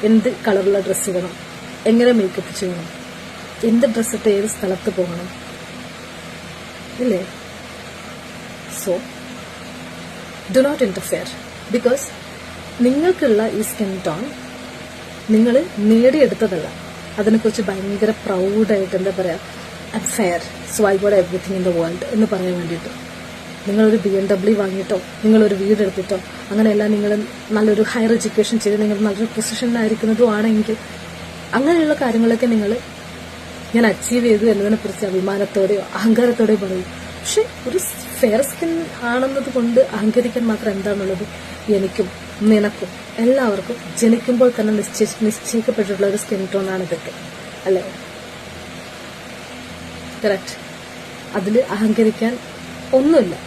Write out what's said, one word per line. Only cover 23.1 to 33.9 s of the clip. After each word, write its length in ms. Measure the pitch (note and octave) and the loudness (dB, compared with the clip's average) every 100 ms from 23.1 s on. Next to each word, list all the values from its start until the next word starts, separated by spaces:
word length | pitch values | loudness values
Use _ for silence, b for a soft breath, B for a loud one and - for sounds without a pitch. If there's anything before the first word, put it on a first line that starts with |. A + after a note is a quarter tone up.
| - - - - - G3 | -14 -16 -16 -16 -10 -2
നിങ്ങളൊരു 260 | G3+ A3 G#3+ | 4 6 6
ബി 120 | F#3+ | 4
എം 180 | F#3+ G3 | 2 2
ഡബ്ല്യു 280 | G3 G3 | 2 4
വാങ്ങിയിട്ടോ, 420 | G#3+ G3 F#3+ F#3 G3 | 4 2 -2 -2 -4
നിങ്ങളൊരു 580 | - - G#3+ A3 G#3+ | -4 -2 6 8 6
വീടെടുത്തിട്ടോ, 640 | G3 G3 G#3 G3+ F#3 F#3 F#3+ - - - | 4 2 4 2 0 -2 -4 -4 -14 -4
അങ്ങനെയല്ല, 360 | G3+ A3 G#3 G#3+ | 2 4 4 4
നിങ്ങൾ 380 | G#3 G#3 G#3 G#3+ - - | 2 2 0 -2 -10 -2
നല്ലൊരു 320 | G#3+ G#3+ G#3 | 2 4 4
ഹയർ 300 | G#3+ B3 A3 | 2 2 2
എഡ്യൂക്കേഷൻ 460 | A3+ A3 G#3+ G#3 A3+ | 2 2 0 2 2
ചെയ്ത് 240 | G#3 G#3 | 2 2
നിങ്ങൾ 140 | G#3+ G3+ | 2 2
നല്ലൊരു 280 | G#3+ G3 | 0 0
പൊസിഷനിലായിരിക്കുന്നതും 1120 | A3 - G#3+ A3 A#3+ A#3 A3 A3 A3 A3+ A#3+ | -2 -2 -4 -2 0 2 2 2 2 4 4
ആണെങ്കിൽ, 420 | G#3 A3 G#3+ G#3+ A3 - - - - - - - | 4 4 2 2 -2 -6 -14 -14 -14 -14 -14 -2
അങ്ങനെയുള്ള 400 | A3+ C#4 E4+ D4+ | 2 4 4 4
കാര്യങ്ങളൊക്കെ 520 | D4 C4 A3+ A3+ A3+ A#3+ | 2 2 4 4 4 4
നിങ്ങൾ 300 | A3 G3+ A#3 - - - - - - - - - | 4 2 -2 -4 -16 -14 -14 -14 -14 -14 -14 -2
"ഞാൻ 120 | A3+ | 4
അച്ചീവ് 400 | A3+ | 4